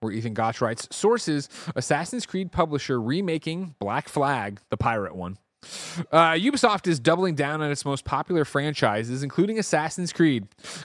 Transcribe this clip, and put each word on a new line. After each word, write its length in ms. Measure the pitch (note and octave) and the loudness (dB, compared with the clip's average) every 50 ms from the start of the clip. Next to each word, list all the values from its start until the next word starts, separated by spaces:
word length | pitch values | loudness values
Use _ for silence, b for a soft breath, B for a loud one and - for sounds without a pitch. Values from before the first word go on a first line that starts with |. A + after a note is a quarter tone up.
where 120 | - A2 G2 | -6 -4 -4
Ethan 220 | A2+ A2+ A#2 G#2+ | -4 -4 -4 -2
Gotch 260 | A2+ A2+ A2+ A2 - | 0 0 0 0 0
writes, 260 | B2+ A2 A#2 - - - | 0 0 0 -4 -8 -10
"Sources, 580 | - - - G#3 A#3 A#3 - E3+ D3+ D3 C#3 B B B B E3+ B | -4 0 2 4 4 2 2 -2 -2 -2 -4 B B B B -6 B
Assassin's 520 | - - - D3+ C#3+ E3+ - - B3 - - | -4 0 0 0 0 0 -2 -6 -8 -6 -4
Creed 240 | - F#3+ F#3+ F3 | -4 -4 -4 -2
publisher 500 | - F3+ E3+ D#3 D3 C3+ - - C3+ B2 | 0 0 0 0 0 -4 -2 -2 -2 -2
remaking 720 | A2 A#2 C#3+ F#3 G3+ F3 E3 D#3+ - D#3+ D#3+ F3+ F#3+ E3+ C#3+ - | 0 0 0 0 0 -2 -2 -2 -4 -4 -6 -6 -8 -10 -8 -6
Black 280 | G2+ G2 A2+ C#3 - - | -4 -2 -2 -2 -4 -2
Flag, 520 | - D3+ C#3 C#3+ C#3 B2 G2+ G#2 G2+ G2+ - _ | 0 0 2 2 2 0 -2 -4 -6 -10 -8 _
the 80 | - G#2 | -6 -2
pirate 380 | A#2+ B2 A#2 G#2+ G2 E2+ D#2+ | 0 0 0 0 -2 -4 -6
one. 220 | F#2 F2+ F2+ F#2+ - _ _ _ _ B B B B B B B E3+ B - | -8 -8 -8 -10 -12 _ _ _ _ B B B B B B B -10 B 2
Uh, 220 | - D#3+ E3 D#3+ D#3+ | 6 6 6 6 6
Ubisoft 540 | E3 F#3+ C4+ C#4+ B3+ - A#3 G#3 F#3+ - F3+ | 4 2 2 2 4 4 4 4 2 2 0
is 120 | E3 C3+ | 0 2
doubling 360 | A#2 D#3+ E3 F3 F#3+ F#3 D#3 | 4 4 4 4 4 2 0
down 260 | C#3 C#3+ C#3+ D3+ D#3 | 0 0 0 -2 -2
on 100 | D3+ D3 | -2 -2
its 140 | C#3+ - - | -2 -2 -2
most 180 | C#3+ C#3 C3 - | -2 -4 -4 -4
popular 380 | - D3 C#3 D#3+ - F#3 E3 D3 | -2 -2 -2 -2 0 2 2 2
franchises, 800 | - - C#3+ C#3+ D3+ D3 - C#3+ A2+ G#2 A2 A2+ A#2+ B2+ C3 C#3+ | 2 0 0 0 0 0 2 2 2 2 2 -2 -4 -4 -4 -6
including 340 | C#3 - - F3+ G3+ A3 A3 | -2 0 2 2 2 2 -2
Assassin's 540 | G3+ - - D3+ D3+ D#3+ - - F3+ E3 | 0 0 0 0 0 -2 -4 -4 -6 -4
Creed. 360 | - - E3+ D#3 C3+ A2+ G2+ - _ B B B B B B | 2 4 4 4 4 2 0 -6 _ B B B B B B